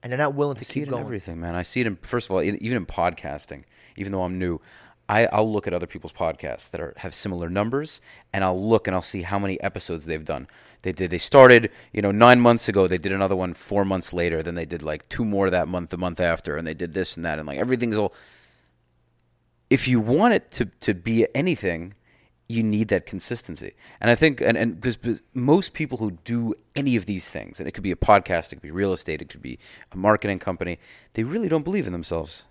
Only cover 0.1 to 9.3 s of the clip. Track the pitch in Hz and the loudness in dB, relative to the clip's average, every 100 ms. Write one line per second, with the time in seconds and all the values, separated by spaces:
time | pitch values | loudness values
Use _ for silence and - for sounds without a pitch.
0.1 | 127 147 139 143 135 127 139 147 123 - | -2 -2 0 -2 -4 -8 -8 -6 -6 -6
1.1 | 110 92 82 85 85 90 123 117 95 - | -10 -10 -10 -6 -6 -4 -2 -2 -4 -6
2.1 | 123 - 92 85 104 110 123 85 - 87 | -6 -2 0 0 -2 -4 -4 -4 -2 -2
3.1 | 82 78 76 - 73 - _ - - 98 | -2 -12 -12 -14 -18 -18 _ -20 -12 -6
4.1 | 98 90 92 90 82 - - - _ - | -4 -4 -2 -4 -4 -10 -20 -20 _ -2
5.1 | 107 117 107 110 104 - 87 85 - 82 | 2 2 2 0 -2 -4 -6 -6 -12 -16
6.1 | - 85 76 76 60 - - 78 - 92 | -6 -6 -4 -10 -10 -12 -10 -10 -10 -12
7.1 | - 101 87 85 92 107 135 156 - - | -10 -8 -6 -4 -2 0 -2 -6 -12 -18
8.1 | - _ 98 95 92 104 113 - 92 - | -20 _ -2 0 0 2 2 2 -2 -4
9.1 | 98 87 | -8 -4